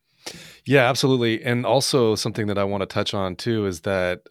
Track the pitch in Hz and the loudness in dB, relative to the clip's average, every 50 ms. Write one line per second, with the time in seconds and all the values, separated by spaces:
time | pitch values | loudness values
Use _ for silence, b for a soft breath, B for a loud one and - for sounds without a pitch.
0 | _ B B B B B B B B B B B B 120 135 135 120 127 131 - | _ B B B B B B B B B B B B 2 4 4 6 4 2 2
1 | - 131 131 123 117 113 113 - - 123 120 120 123 101 120 135 - - - 131 | 2 2 2 2 2 0 0 -2 -2 -2 -2 0 0 2 2 2 2 2 2 2
2 | 117 110 107 - - 117 101 120 107 104 98 98 98 98 101 101 95 - - 107 | 4 2 2 0 -2 -4 -4 -4 -4 -2 -2 -2 -2 -2 -2 -4 -4 -4 -2 -4
3 | 101 - - 101 95 92 87 - - 120 113 110 101 98 90 85 - 104 98 92 | -4 -2 -2 -4 -4 -4 -6 -6 -4 -2 -2 0 0 -2 -4 -4 -4 -2 -2 0
4 | 90 90 90 - - - | 0 -2 -4 -6 -8 -10